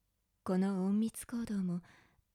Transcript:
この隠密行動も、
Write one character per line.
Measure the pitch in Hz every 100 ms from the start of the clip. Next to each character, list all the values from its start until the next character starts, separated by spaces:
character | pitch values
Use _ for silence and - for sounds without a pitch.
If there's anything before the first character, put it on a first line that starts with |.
| _ _ _ _
こ | - 185
の | 196 190 190
隠 | 208
密 | 220 -
行 | - 233
動 | 226 202
も、 | 185 175 - - _ _ _